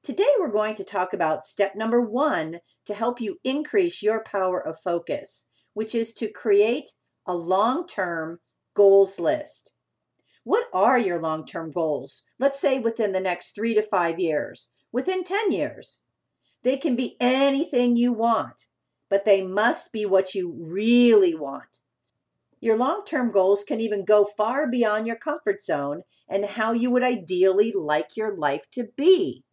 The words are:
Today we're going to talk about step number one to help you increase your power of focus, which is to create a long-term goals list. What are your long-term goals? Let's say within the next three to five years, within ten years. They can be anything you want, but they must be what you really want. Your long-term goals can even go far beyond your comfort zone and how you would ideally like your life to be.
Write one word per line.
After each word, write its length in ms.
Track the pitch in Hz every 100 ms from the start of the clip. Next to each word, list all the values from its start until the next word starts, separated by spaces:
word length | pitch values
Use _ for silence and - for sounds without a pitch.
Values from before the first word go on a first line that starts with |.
Today 260 | - 254 453 554
we're 140 | 320
going 220 | 214 214
to 100 | 214
talk 300 | 190 202 185
about 320 | 180 160 156 -
step 280 | - 202
number 280 | 196 220 240
one 560 | 233 226 302 190 160 170 _ _
to 80 | -
help 300 | 196 226 247
you 160 | 220 -
increase 600 | 254 269 302 208 175 -
your 200 | 208 220
power 380 | 220 202 185 185
of 180 | - 160
focus, 640 | 185 175 170 147 - - - _ _
which 220 | - 220
is 180 | 233 226
to 180 | - 214
create 600 | - 226 202 214 269 311 _ _ _
a 80 | -
long-term 1080 | 180 165 185 220 269 - - 180 165 160 170 _ _ _ -
goals 420 | 202 196 196 -
list. 540 | 170 131 - - - _ _ _ _ _ _ _
What 220 | - 427 494
are 240 | 185 214 254
your 200 | 202 175
long-term 540 | 160 156 - 175 160
goals? 480 | 170 160 143 143 - _ _
Let's 220 | 269 269
say 180 | 285 262
within 340 | 226 226 208
the 80 | 190
next 340 | 190 175 -
three 180 | - 233
to 100 | 214
five 380 | 208 196 170 165
years, 480 | 170 151 110 - - _ _
within 320 | 240 311 370
ten 260 | 370 392 440
years. 520 | 202 151 - - - _ _ _ _ _ _
They 120 | 247 262
can 200 | 302 240
be 200 | 254 -
anything 800 | 247 262 277 277 311 254 247 240
you 160 | 240
want, 540 | 220 226 214 127 - _ _ _ _ _
but 160 | 196
they 160 | 202 196
must 500 | 190 190 226 247 -
be 140 | 220
what 300 | 208 190 196
you 200 | 202 180
really 800 | 151 160 180 220 240 240 220 185
want. 440 | 160 143 139 - - _ _ _ _ _ _ _ _
Your 140 | 226 220
long-term 560 | 254 403 - 285 240
goals 320 | 196 185 202
can 160 | - 226
even 240 | 226 202
go 180 | 190 208
far 480 | 202 - 214 262 294
beyond 360 | 247 233 214 226
your 100 | 233
comfort 460 | - 302 - 196
zone 400 | - 151 143 151 - _ _
and 160 | 196
how 280 | 202 - 226
you 180 | 233 247
would 120 | 247
ideally 680 | 254 247 165 180 190 190 226
like 440 | 196 151 151 - -
your 180 | 214 190
life 300 | 147 143 -
to 120 | - 220 -
be. 460 | 302 370 165 - _